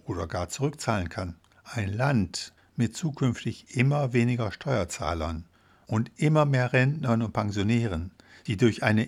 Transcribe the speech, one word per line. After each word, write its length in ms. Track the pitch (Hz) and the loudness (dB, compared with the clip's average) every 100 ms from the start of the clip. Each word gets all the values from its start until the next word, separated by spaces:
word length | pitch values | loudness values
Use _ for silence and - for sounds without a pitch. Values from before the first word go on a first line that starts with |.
| - | -8
oder 220 | 92 87 | -6 -4
gar 220 | 92 90 | -4 -6
zurückzahlen 600 | - 139 151 - 110 87 | -4 -4 -4 -2 -2 -2
kann. 260 | - 92 - _ _ | -6 -8 -10 _ _
Ein 300 | - 117 98 | -10 -6 -4
Land 600 | 104 135 131 92 - - _ _ - | 0 0 2 0 -4 -12 _ _ -2
mit 200 | 117 - | -2 -2
zukünftig 800 | 160 135 131 117 - 113 - 156 | -6 -2 -2 -2 -6 -8 -4 0
immer 380 | 147 147 135 | 2 2 0
weniger 380 | 120 117 123 110 | 2 2 0 -4
Steuerzahlern 960 | - - 123 87 - 78 85 80 80 87 _ _ _ - | -6 -2 -2 -2 -4 -4 -2 -2 -6 -10 _ _ _ -4
und 240 | 110 117 - | -2 -2 0
immer 280 | 156 156 147 | 2 4 4
mehr 280 | 135 123 | 2 2
Rentnern 480 | 127 131 151 120 113 | 4 4 2 0 0
und 100 | 113 | 0
Pensionären, 800 | - 104 98 101 117 117 85 90 - - - - | -2 -2 0 2 2 0 -2 -6 -10 -20 -12 -6
die 120 | 101 | 2
durch 260 | 120 104 | 4 4
eine 220 | 113 107 | 2 2